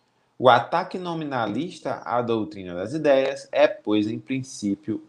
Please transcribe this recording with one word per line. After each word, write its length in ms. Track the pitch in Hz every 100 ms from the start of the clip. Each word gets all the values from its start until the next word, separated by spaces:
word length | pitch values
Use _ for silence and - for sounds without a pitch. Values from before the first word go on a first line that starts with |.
| _ _ _ -
O 100 | 123
ataque 520 | 120 - 165 185 190
nominalista 1000 | 180 165 151 131 107 110 175 175 143 117 -
à 160 | 117
doutrina 540 | 117 113 104 98 92 87
das 180 | 101
ideias 560 | 156 147 135 135 139 -
é, 160 | 131 147
pois, 380 | - - 107 107
em 140 | 120
princípio, 840 | - 131 127 - 104 98 - 104